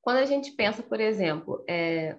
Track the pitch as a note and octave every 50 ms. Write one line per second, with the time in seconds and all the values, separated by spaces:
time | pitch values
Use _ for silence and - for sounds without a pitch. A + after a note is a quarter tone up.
0 | _ B3 B3 C4 C4+ C#4 C#4 C#4 C#4 C#4 - - A3+ G3+ A3 A3+ A#3 - A3+ G#3+
1 | A3 G#3+ A3 G3 F#3+ E3 D3+ D#3 E3 - - - - - F3 E3+ E3+ E3 E3 E3
2 | D#3+ D#3 D3+